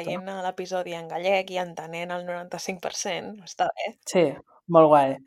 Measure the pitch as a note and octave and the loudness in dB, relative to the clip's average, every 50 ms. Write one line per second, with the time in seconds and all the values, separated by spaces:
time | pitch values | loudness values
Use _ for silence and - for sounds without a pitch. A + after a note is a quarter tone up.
0 | E3+ E3+ F3+ F#3 F#3 F#3+ G3 F#3+ F#3 F#3 F#3 - F#3 F3 F#3 F3+ F3 F3+ E3+ E3 | -2 -2 -6 -8 -8 -10 -10 -6 -6 -6 -6 -6 -8 -6 -6 -6 -6 -6 -8 -10
1 | E3 E3 D#3+ E3 F3 F#3+ G3+ F#3+ F#3+ F#3+ F#3 F3+ F3+ F3 E3 D#3 D#3 D#3+ E3+ E3+ | -10 -8 -8 -4 0 2 2 2 0 -2 -4 -6 -6 -6 -8 -12 -12 -10 -8 -8
2 | F3 F3 F3 F3+ F3+ F3+ F3 F3 F3+ F3+ - E3+ - - F#3+ F3+ - - - - | -6 -6 -6 -8 -6 -8 -8 -8 -8 -10 -10 -10 -8 -8 -8 -6 -6 -8 -6 -6
3 | - G#3 E3+ E3 - F#3+ G#3+ G#3+ F3 - - - F3+ E3 - - D#3+ G#3 A#3 _ | -6 -4 -6 -6 -6 -10 -12 -14 -16 -18 -4 -2 -2 -2 -2 -4 -6 -8 -8 _
4 | _ - - F#3 E3 C#3 - - - _ _ _ _ - E3+ E3 D#3+ D3+ D3+ C#3+ | _ -2 2 2 2 2 2 -4 -14 _ _ _ _ 4 8 8 10 10 10 8
5 | C3+ C3+ C3+ - - | 6 4 0 -4 -8